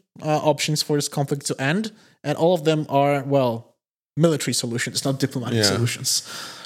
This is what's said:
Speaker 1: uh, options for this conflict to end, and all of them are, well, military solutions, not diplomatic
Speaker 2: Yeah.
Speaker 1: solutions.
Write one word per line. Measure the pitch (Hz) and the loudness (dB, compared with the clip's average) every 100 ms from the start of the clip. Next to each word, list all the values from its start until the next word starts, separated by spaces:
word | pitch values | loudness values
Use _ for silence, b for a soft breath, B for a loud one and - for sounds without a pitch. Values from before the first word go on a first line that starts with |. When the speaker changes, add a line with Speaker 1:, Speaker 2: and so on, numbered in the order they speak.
| _ - | _ -8
Speaker 1:
uh, | 151 151 | -2 0
options | 151 143 - 151 | 2 0 0 -2
for | - 147 | 0 0
this | 143 | 0
conflict | - 139 143 - | -2 -2 -2 -4
to | 151 | -2
end, | 135 185 220 - B B | 0 0 -2 -8 B B
and | 143 143 | -4 2
all | 165 | 2
of | 180 | 4
them | 156 156 151 | 2 2 2
are, | 139 143 143 | 2 4 2
well, | 139 139 127 117 - _ _ _ _ - | 2 2 2 0 -8 _ _ _ _ 2
military | 165 147 - | 4 4 -2
solutions, | 117 123 117 - - | -4 -4 -4 -4 -4
not | 143 135 | -2 0
diplomatic | 131 135 113 117 | -2 -2 -2 2
Speaker 2:
Yeah. | |
Speaker 1:
solutions. | 104 98 117 - 131 - - B B B | 2 2 0 -2 -4 -4 -4 B B B